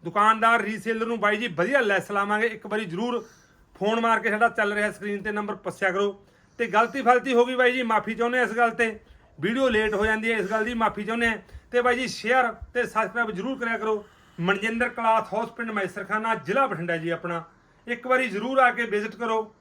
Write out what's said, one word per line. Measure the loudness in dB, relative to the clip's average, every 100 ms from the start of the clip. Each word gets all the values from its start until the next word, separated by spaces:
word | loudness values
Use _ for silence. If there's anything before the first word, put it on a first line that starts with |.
ਦੁਕਾਨਦਾਰ | -4 2 4 6 6 4
ਰੀਸੇਲਰ | 2 -4 -4 -2 -2
ਨੂੰ | 0
ਬਾਈ | 0 0
ਜੀ | -2
ਵਧੀਆ | -2 2 2
ਲੈਸ | 2 0 0
ਲਾਵਾਂਗੇ, | -2 0 2 0
ਇੱਕ | -2 -6
ਵਾਰੀ | -4
ਜ਼ਰੂਰ | -4 -4 -4 -4 -8 _ _ _ _ -4
ਫੋਨ | 0 2
ਮਾਰ | 2 2
ਕੇ | 2
ਸਾਡਾ | 2 2
ਚੱਲ | 2 -2
ਰਿਹਾ | 0 -2
ਸਕਰੀਨ | -4 -8 -6
ਤੇ | -4
ਨੰਬਰ | -6 -6 -8
ਪੁੱਛਿਆ | -8 -2 -2
ਕਰੋ। | 0 -2 -2 _ _ _ _
ਤੇ | 0
ਗਲਤੀ | 2 2 0
ਫਲਤੀ | 2 2 4
ਹੋ | 2 2
ਗਈ |
ਬਾਈ | 4 2
ਜੀ, | 2
ਮਾਫੀ | 0 0 0
ਚਾਹੁੰਦੇ | -2 0 0
ਹਾਂ | 0
ਇਸ |
ਗੱਲ | 2 0
ਤੇ, | 2 -2 -2 _ -20 _ -6
ਵੀਡੀਓ | -4 0 2
ਲੇਟ | 2 0
ਹੋ | 0 0
ਜਾਂਦੀ | 0 0
ਹੈ, | -2
ਇਸ | -2
ਗੱਲ | -2
ਦੀ | -2 0
ਮਾਫੀ | 0 -2
ਚਾਹੁੰਦੇ | -6 -2 0
ਹਾਂ। | -2 -8 -20 _
ਤੇ | 2
ਬਾਈ | 2 2
ਜੀ | -2
ਸ਼ੇਅਰ | -6 0 2 2 -2 -8
ਤੇ | -4
ਸਬਸਕ੍ਰਾਈਬ | -2 -2 -2 -2 -4
ਜ਼ਰੂਰ | -2 -6 -4
ਕਰਿਆ | -4 -4
ਕਰੋ। | -2 -4 -4 _ _ -6
ਮਨਜਿੰਦਰ | 0 0 0 -2 -2
ਕਲਾਥ | 0 2 2 2
ਹਾਊਸ, | -4 -4
ਪਿੰਡ | -6 -6
ਮੈਸਰਖਾਨਾ, | -4 -4 -6 -4 -4 -2 -4
ਜ਼ਿਲ੍ਹਾ | -2 0 0
ਬਠਿੰਡਾ | 0 -4 -4
ਜੀ | -2
ਆਪਣਾ। | -4 -4 -6 -8 _ _ _ -10
ਇੱਕ | -8 0
ਵਾਰੀ | 0 2
ਜ਼ਰੂਰ | -2 -2 4
ਆ | 4
ਕੇ | 4
ਵਿਜ਼ਿਟ | -2 -2 -4 -6
ਕਰੋ | -2 -2 -4 _